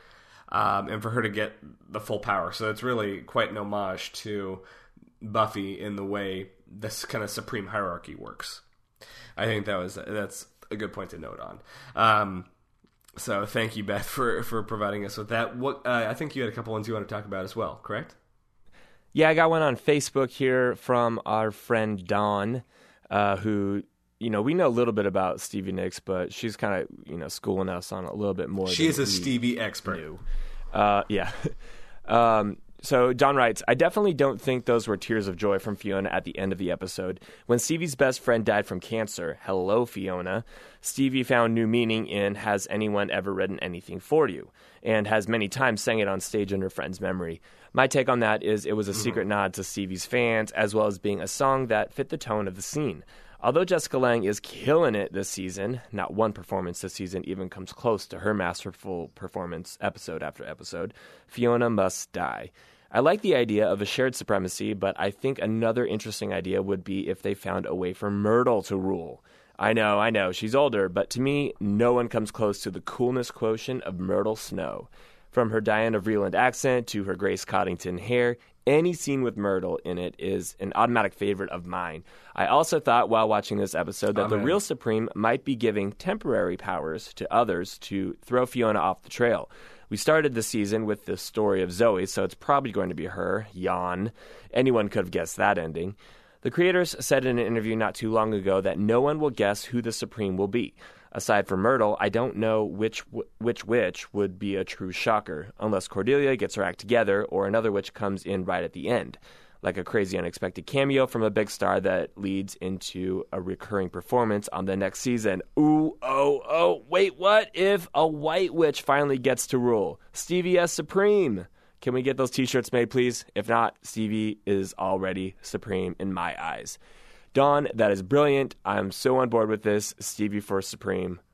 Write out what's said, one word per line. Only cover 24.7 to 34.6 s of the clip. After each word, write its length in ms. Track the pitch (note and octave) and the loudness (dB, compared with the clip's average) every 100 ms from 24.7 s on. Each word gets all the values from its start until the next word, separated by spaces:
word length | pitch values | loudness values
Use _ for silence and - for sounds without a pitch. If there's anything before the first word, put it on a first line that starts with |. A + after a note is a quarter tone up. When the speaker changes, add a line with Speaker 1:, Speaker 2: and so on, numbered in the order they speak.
| A#2+ A#2+ | 4 2
Speaker 2:
bit 120 | G#2+ G2 | 2 2
about 340 | F#2+ F#2 - | 2 0 -2
Stevie 300 | - G#2 F#2+ | -6 -6 -4
Nicks, 280 | F#2 F#2 - | -4 -4 -6
but 340 | - F#2 F2+ | -6 -4 -4
she's 220 | - A#2 - | -6 -8 -4
kinda, 300 | G#2+ F#2+ - - - | -2 -2 -4 -10 -12
you 120 | E2 | -10
know, 100 | D2+ | -8
schooling 420 | - G#2+ F#2+ F#2+ | -6 -2 0 0
us 220 | F2+ - | -4 -6
on 140 | G2 F2+ | -8 -8
a 80 | |
little 200 | G#2 G2+ | -4 -2
bit 160 | F#2+ D#2 | -2 -4
more 180 | F#2+ F#2 | -2 -2
Speaker 1:
She 160 | F2 | 2
Speaker 2:
than 60 | D#3+ | 2
Speaker 1:
is 80 | C#3 | 2
a 20 | |
Speaker 2:
we 20 | A2+ | 0
Speaker 1:
Stevie 520 | F#2 C3+ A#2+ A#2+ A#2+ | 0 0 0 0 -2
expert. 380 | G#2+ - G2+ E2 | -4 -6 -8 -8
Speaker 2:
knew. 220 | D2+ - - - - - - | -8 -8 -2 -2 -2 -8 -4
Uh, 300 | - G#2 G2+ - | 2 4 4 2
yeah. 200 | G2 F2 - | -2 -2 -4
<laughs> 60 | D#3 - - - - - - | -6 -6 -12 -14 -14 -12 0
Um, 520 | A#2 A#2 A2 G#2 - - - | 4 6 4 2 -4 -14 -12
so 320 | - B2+ B2 | 0 4 4
Dawn 240 | B2+ C#3 C#3 | 6 4 6
writes, 260 | A#2+ G#2+ - | 4 2 2
I 80 | B2 | 4
definitely 380 | E3 G#3+ G3+ | 4 4 2
don't 280 | C#3 C#3 G#2 | 4 2 2
think 240 | C3+ B2+ | -2 0